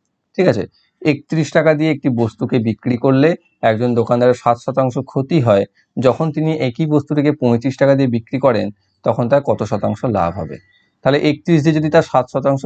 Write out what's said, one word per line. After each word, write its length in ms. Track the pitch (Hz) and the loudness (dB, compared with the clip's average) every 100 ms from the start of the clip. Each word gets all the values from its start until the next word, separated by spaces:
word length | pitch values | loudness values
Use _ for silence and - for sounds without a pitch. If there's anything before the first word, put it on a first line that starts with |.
| _ _ _ - | _ _ _ 0
ঠিক 80 | 180 | 0
আছে, 160 | 107 92 _ _ _ | 0 -4 _ _ _
একত্রিশ 460 | 156 143 - 160 151 | -4 -4 -4 -4 0
টাকা 200 | 170 156 | 2 2
দিয়ে 160 | 151 156 | 2 0
একটি 180 | 147 139 117 | -2 -2 0
বস্তুকে 360 | 113 - 127 131 | -2 -4 -2 -2
বিক্রি 360 | 113 107 127 120 | -2 -4 -4 0
করলে 320 | 139 135 147 - _ _ | 2 4 2 0 _ _
একজন 280 | 117 110 123 117 | 0 0 0 0
দোকানদারের 420 | 110 120 123 123 | 0 2 2 2
সাত 140 | 123 117 | 0 -2
শতাংশ 320 | - 127 131 139 135 | -2 -2 -2 -4 -6
ক্ষতি 260 | 139 135 165 | -6 -2 0
হয়, 220 | 117 101 - _ _ - | 2 2 0 _ _ -2
যখন 300 | 127 117 160 | 0 0 -2
তিনি 200 | 151 156 156 131 | -2 -2 -2 -4
একই 180 | 117 160 | -2 0
বস্তুটিকে 460 | 147 147 147 143 - | 0 0 -2 0 0
পঁয়ত্রিশ 360 | 123 117 135 135 | 0 0 -2 0
টাকা 160 | 139 135 | 2 2
দিয়ে 140 | 135 117 | 0 -2
বিক্রি 220 | - - | -4 -2
করেন, 280 | 139 107 101 - _ _ - | 0 0 -4 -10 _ _ -4
তখন 180 | 110 117 | -2 0
তার 120 | 143 | 0
কত 180 | - 107 | 0 -4
শতাংশ 360 | 107 104 110 107 131 98 | -4 -4 -4 -4 -4 -2
লাভ 140 | 87 95 | -2 -4
হবে? 200 | - - _ _ _ _ 135 | -10 -14 _ _ _ _ -2
তাহলে 140 | 143 151 | 0 0
একত্রিশ 300 | 143 - 165 | -2 0 2
দিয়ে 160 | 151 156 | 2 0
যদি 120 | 156 | 2
তার 160 | 165 151 | 2 2
সাত 140 | 135 123 | -2 -2
শতাংশ 300 | 139 139 135 | -2 -2 -2